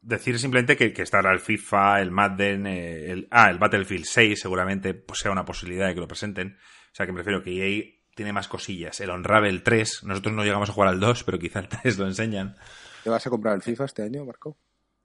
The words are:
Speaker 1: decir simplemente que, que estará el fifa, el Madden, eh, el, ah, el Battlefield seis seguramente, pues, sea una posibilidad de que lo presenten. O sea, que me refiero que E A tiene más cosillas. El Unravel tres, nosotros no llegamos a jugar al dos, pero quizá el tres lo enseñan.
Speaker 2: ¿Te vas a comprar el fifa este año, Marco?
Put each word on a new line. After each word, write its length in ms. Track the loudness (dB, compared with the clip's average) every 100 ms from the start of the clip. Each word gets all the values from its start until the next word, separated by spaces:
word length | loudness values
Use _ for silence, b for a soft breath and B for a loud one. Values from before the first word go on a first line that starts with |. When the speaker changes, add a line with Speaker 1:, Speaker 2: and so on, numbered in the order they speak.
Speaker 1:
decir 360 | -6 -4 -2 -2
simplemente 360 | 2 2 4 4
que, 160 | 2
que 120 | 0
estará 280 | 0 2 4
el 80 | 2
fifa, 640 | 2 -4 0 4 6 4
el 100 | 2
Madden, 560 | 2 2 2 0 0 -4
eh, 420 | -6 -8 -8 -8
el, 180 | -8 2
ah, 180 | 8 8
el 100 | 8
Battlefield 440 | 2 2 0 -4
seis 380 | -2 4 4 4
seguramente, 520 | -2 -2 0 0 -2
pues, 260 | -6 -8 -6
sea 120 | -4
una 140 | -4 -4
posibilidad 420 | -8 -8 -2 -2
de 60 |
que 80 | -2
lo 60 | -8
presenten. 480 | -8 -10 -8 -10 -10 b b b
O 40 | -8
sea, 100 | -6
que 80 |
me 60 | -4
refiero 220 | -2 -2
que 100 | -2
E 280 | -4 -2 -2
A 340 | -6 _ _
tiene 200 | -10 -6
más 160 | -6 -6
cosillas. 500 | -10 -10 -10 -10 -10
El 100 | -8
Unravel 540 | -6 2 4 4 2
tres, 400 | 2 2 2 -6
nosotros 300 | -6 -6 -4
no 100 | -2
llegamos 260 | 0 0 0
a 40 |
jugar 160 | 4 4
al 100 | 6
dos, 240 | 2 2
pero 160 | -2 -4
quizá 200 | -4 -8
el 100 | -8
tres 280 | -4 -2 0
lo 80 | -2
enseñan. 500 | -2 -4 -4 -6 -10 B B B B -4
Speaker 2:
¿Te 40 |
vas 160 | -2 -2
a 40 |
comprar 260 | -2 0 -2
el 60 |
fifa 240 | -4 -6 -6
este 180 | -6
año, 220 | -8 -8 -12
Marco? 320 | -14 -16 -18 _ _ _ _